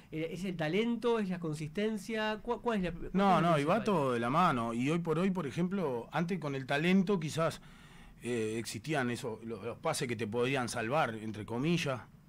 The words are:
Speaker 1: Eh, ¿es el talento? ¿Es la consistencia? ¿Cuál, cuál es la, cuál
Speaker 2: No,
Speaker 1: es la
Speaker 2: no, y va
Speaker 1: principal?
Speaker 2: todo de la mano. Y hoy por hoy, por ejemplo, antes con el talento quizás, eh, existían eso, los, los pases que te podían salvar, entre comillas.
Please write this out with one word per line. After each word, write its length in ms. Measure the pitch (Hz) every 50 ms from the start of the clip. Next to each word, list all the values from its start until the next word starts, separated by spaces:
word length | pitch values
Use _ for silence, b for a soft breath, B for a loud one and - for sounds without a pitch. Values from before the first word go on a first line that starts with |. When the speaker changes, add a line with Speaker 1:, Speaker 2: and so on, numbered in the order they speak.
| B B
Speaker 1:
Eh, 180 | 160 156 160 165
¿es 120 | 185 175 185
el 100 | 208 190 170
talento? 600 | 160 151 170 202 233 233 233 233 233 240 233 226
¿Es 100 | 208 185
la 100 | 185 175
consistencia? 1000 | 170 160 151 151 156 147 151 202 208 220 220 208 - - 226 220 214 214 214 214
¿Cuál, 180 | - 240 240 226
cuál 180 | - 240 226 202
es 40 | 185
la, 60 | 170
cuál 180 | 170 - - - -
Speaker 2:
No, 240 | 185 196 196 180 160
Speaker 1:
es 40 | 160
la 60 | 175
Speaker 2:
no, 80 | 165 147
y 40 | 143
va 120 | 151 185
Speaker 1:
principal? 80 | 226 220
Speaker 2:
todo 300 | 226 196 165 139 131 123
de 60 | 117
la 100 | 117 120
mano. 420 | 135 165 185 170 143 120 117 117 117
Y 160 | 117 127 139
hoy 80 | 165 175
por 200 | 165 165 156 160
hoy, 100 | 185 202
por 160 | 185 185 156
ejemplo, 640 | 135 117 156 175 180 190 202 175 143 123 117 113 -
antes 280 | - 151 175 170 202 170
con 160 | 151 147 139
el 100 | 135 135
talento 540 | 127 143 143 160 175 185 196 185 185 208 180
quizás, 420 | 156 151 - 156 165 156 - - B B B B B B B B B B B B -
eh, 320 | 117 123 117 110 110 110 117
existían 540 | 110 - - 113 - 147 156 143 127 120
eso, 280 | 120 110 - 120 110 107 113
los, 180 | 113 113 98 101
los 140 | 117 107 -
pases 300 | - 165 147 - 151 120
que 80 | 123
te 100 | 107 120
podían 420 | 104 107 120 120 127 139 135 123 110
salvar, 440 | 98 123 113 113 135 160 151 120 110
entre 300 | 110 107 110 104 107 104
comillas. 560 | - 113 120 135 165 175 160 - 143 131 113 - - - - -